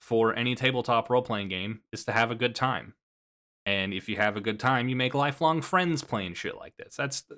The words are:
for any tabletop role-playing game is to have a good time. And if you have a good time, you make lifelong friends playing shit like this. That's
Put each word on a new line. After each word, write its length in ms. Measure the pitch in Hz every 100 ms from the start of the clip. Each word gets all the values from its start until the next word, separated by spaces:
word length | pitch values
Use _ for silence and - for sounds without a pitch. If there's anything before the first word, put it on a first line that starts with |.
for 340 | - 117 113
any 200 | 113 123
tabletop 560 | 123 131 127 - 139 131
role-playing 380 | 123 123 107 98
game 340 | 92 104 110 _
is 120 | 107
to 80 | -
have 180 | 113 117
a 60 | 117
good 180 | 123
time. 400 | 117 131 101 55 - _ _ _ _ _ _ 101
And 260 | 98 98
if 160 | 95 -
you 80 | 101
have 200 | 104 104
a 40 |
good 180 | 107 107
time, 300 | 127 131 127
you 80 | 127
make 160 | 127
lifelong 480 | 139 143 139 160 160
friends 420 | - 185 175 151
playing 320 | - 110 92
shit 220 | 87 - -
like 200 | 80 -
this. 200 | - -
That's 280 | 139 - -